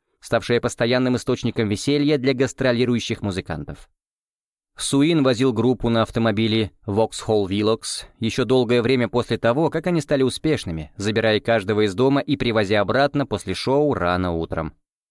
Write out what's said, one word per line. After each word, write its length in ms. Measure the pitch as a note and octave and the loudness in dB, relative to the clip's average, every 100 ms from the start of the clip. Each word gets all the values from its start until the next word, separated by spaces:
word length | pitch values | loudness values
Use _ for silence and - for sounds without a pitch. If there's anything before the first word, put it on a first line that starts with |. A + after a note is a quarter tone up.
| _ _ | _ _
ставшее 400 | - A#2 - A#2+ | -4 -2 0 0
постоянным 560 | A#2+ - A#2 B2+ B2+ B2 | 0 -2 0 2 2 0
источником 520 | - B2+ A#2+ - A2 | 0 -2 -2 -2 -2
веселья 500 | G2+ - D3 C#3+ D3 | -2 0 0 2 2
для 160 | B2+ | 2
гастролирующих 880 | B2+ C3 - B2+ A#2+ A#2+ A#2+ - A2+ | 0 0 0 0 2 2 0 -2 -4
музыкантов. 640 | G#2 F2+ - D#2 D2 D2 - _ _ _ _ _ _ _ _ - | -4 -4 -6 -8 -10 -14 -18 _ _ _ _ _ _ _ _ -10
Суин 460 | - C#3 D3 E3 | -2 2 4 4
возил 300 | C3 A2+ C3 | 2 2 2
группу 360 | A2 A#2+ B2+ A#2 | 2 2 0 0
на 140 | A#2 | 0
автомобиле 680 | A2 - A2+ G#2+ A2+ A2 G#2+ - - | 0 0 0 2 0 0 -2 -6 -4
Vauxhall 600 | G2+ A2 - - A2 G2 | 0 0 -2 0 0 2
Velox 580 | G2+ G#2 A2+ - - - - | 0 0 -2 -4 -12 -12 -6
еще 260 | A2 - | -4 -2
долгое 380 | A#2+ C3 A#2 A#2+ | 0 2 2 2
время 260 | A2+ C3 A#2 | 2 0 0
после 300 | A#2+ A#2 A2 | -2 -2 0
того, 320 | A#2 B2 D#3+ | 0 0 0
как 160 | D#3+ F3+ | -2 -2
они 140 | F3 | -2
стали 220 | - C#3+ | 0 0
успешными, 680 | C3 - D#3+ C#3+ - D#2+ D#2 - | 0 0 -2 -2 -4 -8 -10 -6
забирая 440 | G2+ A2 A2 G#2+ | -4 0 2 0
каждого 440 | G#2 A2+ F#2+ G#2+ G#2+ | 2 0 0 2 2
из 80 | |
дома 260 | F#2 C3 C#3 | 2 2 2
и 160 | - C#3+ | 0 -2
привозя 440 | A#2+ A2 G2 G#2+ | 0 0 2 2
обратно 460 | G2 A2+ C#3+ C#3+ C#3 | 2 2 0 0 -2
после 280 | G#2 - | -4 -4
шоу 400 | F#2 - C3+ D3 | -6 0 2 2
рано 380 | G#2+ F2 F2+ F#2 | 0 0 0 0
утром. 420 | E2+ D#2+ E2+ D#2+ - _ _ _ | -2 -4 -6 -6 -10 _ _ _